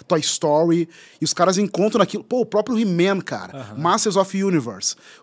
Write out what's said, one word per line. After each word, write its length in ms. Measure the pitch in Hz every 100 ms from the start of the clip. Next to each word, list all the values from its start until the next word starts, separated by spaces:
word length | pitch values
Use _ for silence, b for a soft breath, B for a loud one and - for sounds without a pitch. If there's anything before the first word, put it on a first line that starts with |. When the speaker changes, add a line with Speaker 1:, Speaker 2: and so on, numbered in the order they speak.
| -
Speaker 1:
Toy 120 | 165
Story, 680 | - - 156 151 170 170 165 B B B
e 20 |
os 100 | 160
caras 240 | - 180 185
encontram 420 | 202 170 214 226
naquilo, 240 | - 208 -
pô, 160 | 247
o 40 | 226
próprio 320 | 208 214 226
He-Man, 440 | 208 170 190 190
cara, 360 | - 110 - 139
Speaker 2:
Aham. 200 | 107 110
Speaker 1:
Masters 380 | 170 220 214 190
of 260 | 190 196
Universe. 520 | 196 165 117 95 - - B B